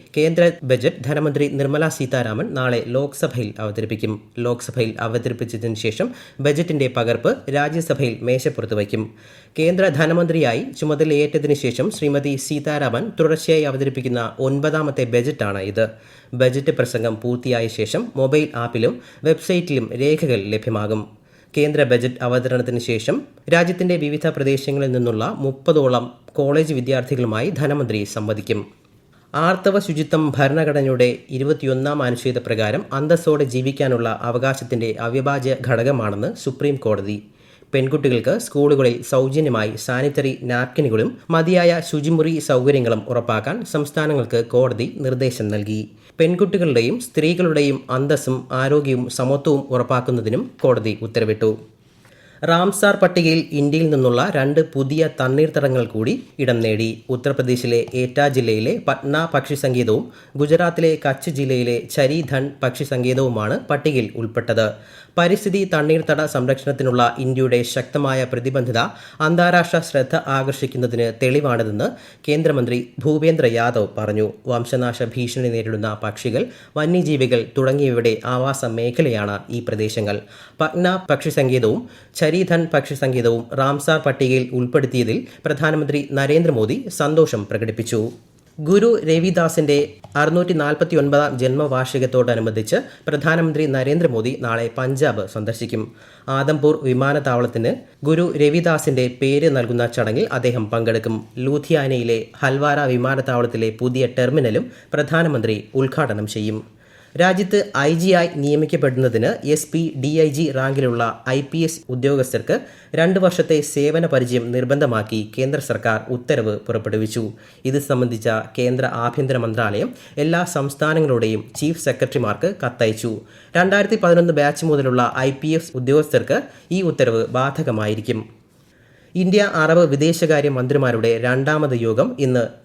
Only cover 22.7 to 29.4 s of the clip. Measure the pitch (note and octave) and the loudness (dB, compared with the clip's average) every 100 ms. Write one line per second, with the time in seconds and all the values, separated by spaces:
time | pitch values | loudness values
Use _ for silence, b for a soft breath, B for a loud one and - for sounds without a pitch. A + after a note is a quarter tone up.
22.7 | A#2+ - A2 - B3+ - - - E3+ F3 | -4 -2 -2 -2 -4 -6 -12 0 2 2
23.7 | F3+ F3+ E3+ D3 D3+ E3 D3 C3+ C3+ C#3+ | 0 0 0 -2 -2 -2 0 0 0 -2
24.7 | C#3 C3+ B2+ A#2+ A2 A#2 C#3 C3+ C3+ - | -2 0 0 0 0 -4 -4 -4 -2 2
25.7 | D3+ C3+ A#2+ B2 - - - C#3 D3+ D#3 | 4 4 0 -2 -14 -8 -2 0 0 0
26.7 | C3+ B2 C3 B2 B2+ A#2+ G#2+ E3 B2+ C#3+ | -2 -2 -2 -2 -2 -2 -2 -4 -2 -2
27.7 | D3 A#2 G#2+ G2+ A2+ G#2 G#2+ - G#2+ F2 | -2 -2 -2 -4 -6 -4 -4 -2 -4 -4
28.7 | _ _ _ _ b b D3 | _ _ _ _ b b -2